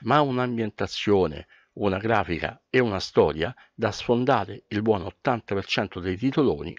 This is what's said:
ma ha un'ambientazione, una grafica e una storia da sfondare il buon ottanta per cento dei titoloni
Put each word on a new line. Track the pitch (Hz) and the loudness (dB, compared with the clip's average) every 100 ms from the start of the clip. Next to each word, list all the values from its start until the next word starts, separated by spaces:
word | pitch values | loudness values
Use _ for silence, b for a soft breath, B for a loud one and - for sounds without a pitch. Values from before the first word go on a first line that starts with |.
ma | 110 143 | 0 2
ha | |
un'ambientazione, | 139 127 127 117 110 - 98 - - 101 85 73 - b b | 2 0 -2 -2 -4 -4 -6 -4 2 4 4 -2 -14 b b
una | - 101 92 | -4 -2 0
grafica | 110 107 95 80 78 - _ | 2 0 0 -2 -4 -8 _
e | 131 | 0
una | 120 92 | 2 0
storia | - - 87 76 92 B B | 0 4 4 2 -4 B B
da | - 110 | -4 -4
sfondare | - - 120 127 120 98 101 - | -2 0 0 2 0 -2 -8 -6
il | 104 | -2
buon | 110 104 | 2 0
ottanta | 98 - - 117 - 98 | -2 -6 -2 -2 -2 -6
per | - | -2
cento | - 101 - | -2 -2 -4
dei | 92 92 | -6 -2
titoloni | 131 147 127 73 80 | 0 2 2 0 -4